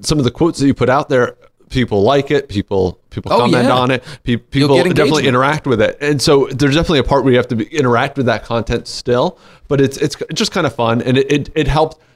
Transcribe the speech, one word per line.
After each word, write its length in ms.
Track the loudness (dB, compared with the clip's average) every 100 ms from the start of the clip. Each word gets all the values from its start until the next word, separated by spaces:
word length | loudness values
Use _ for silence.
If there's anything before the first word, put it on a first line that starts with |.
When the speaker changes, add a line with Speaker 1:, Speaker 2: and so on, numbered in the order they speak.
Speaker 1:
some 180 | -2 0
of 60 |
the 80 | 0
quotes 260 | 0 -2 2
that 80 | 0
you 80 |
put 140 | 2 0
out 200 | 0 0
there, 280 | 0 0 -4 _ _ _
people 320 | -4 -2 2
like 280 | 2 2 2
it, 180 | -2 -2
people, 520 | -6 -4 -2 -2 -4 _
people 220 | -10 -2
Speaker 2:
Oh, 60 | 0
Speaker 1:
comment 260 | 2 2
Speaker 2:
yeah. 80 | 2
Speaker 1:
on 180 | 2 0
it, 140 | -2 -6 -10
pe-, 100 | -4
Speaker 2:
You'll 80 | -4 -2
Speaker 1:
people 260 | 0 2 4
Speaker 2:
get 60 |
Speaker 1:
definitely 400 | 2 2 2 2
Speaker 2:
engagement. 40 | 2
Speaker 1:
interact 400 | 2 2 0 0
with 140 | 2
it. 160 | 0 0
And 200 | -2 0
so 260 | 2 2 2
there's 260 | 0 0
definitely 260 | 2 0 0
a 40 |
part 200 | 0 0
where 80 | 2
you 40 | 2
have 120 | 0
to 80 | -4
be, 80 | -4
interact 500 | -2 0 0 -2 -2
with 100 | -2
that 180 | -2
content 420 | -4 -6 -4 -6 -6
still, 520 | -8 -2 0 0 -4 -18 -18 -4
but 140 | 0
it's, 160 | 0 0
it's 200 | -6 -6 -8
just 180 | -4 -4
kinda 180 | -2 -2
fun, 320 | 0 0 0
and 160 | 0 0
it, 120 | 0
it, 200 | -2 -2
it 140 | -4 0
helped 320 | 0 0 -4 _